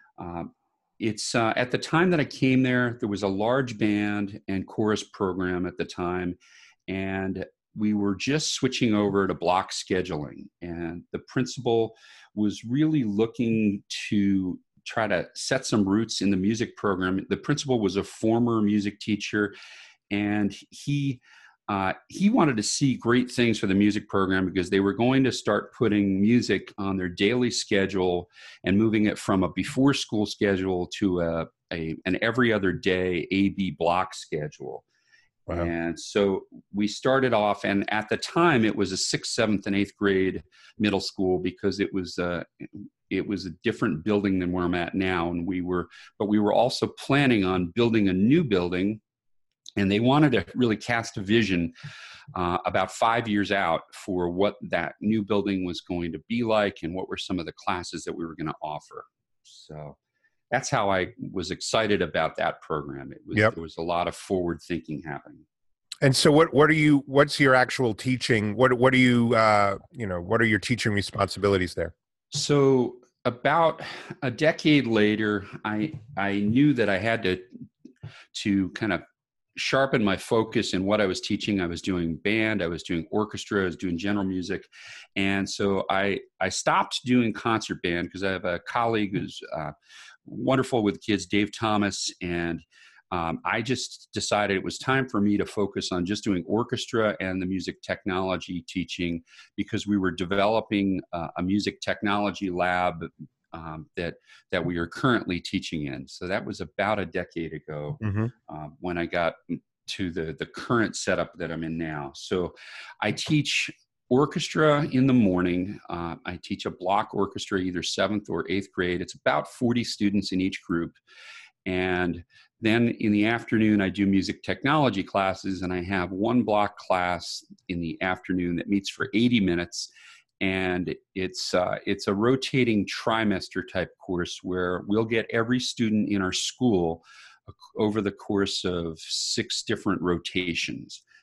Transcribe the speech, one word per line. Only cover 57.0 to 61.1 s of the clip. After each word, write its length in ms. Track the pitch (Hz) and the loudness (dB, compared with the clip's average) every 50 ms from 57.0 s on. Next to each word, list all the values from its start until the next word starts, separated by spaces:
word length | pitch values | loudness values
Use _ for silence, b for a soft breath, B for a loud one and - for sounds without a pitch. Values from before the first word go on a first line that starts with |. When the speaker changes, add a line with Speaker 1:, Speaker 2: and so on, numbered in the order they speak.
| 87 - | -8 -8
Speaker 1:
were 80 | 95 - | -8 -8
some 200 | - - 95 90 | -6 -6 -4 -4
of 60 | 82 | -4
the 80 | 82 - | -6 -10
classes 500 | - - 104 95 90 87 - - 80 - | -10 -6 -4 -4 -4 -4 -8 -12 -10 -8
that 120 | 85 82 | -8 -8
we 80 | 78 82 | -8 -8
were 100 | 82 80 | -10 -8
gonna 200 | 78 78 78 78 - - | -8 -8 -8 -8 -8 -8
offer. 420 | 76 76 76 - - - - - _ _ _ _ _ _ _ _ | -10 -10 -10 -12 -14 -18 -18 -18 _ _ _ _ _ _ _ _
So 540 | - - - - - 78 76 76 73 - _ _ _ _ _ _ _ _ _ _ - | -20 -20 -20 -20 -18 -16 -14 -14 -16 -16 _ _ _ _ _ _ _ _ _ _ -4
that's 200 | - 127 - - | -2 -2 -2 0
how 180 | 139 123 104 98 | 0 0 2 2
I 200 | 98 92 90 - | 2 2 0 -2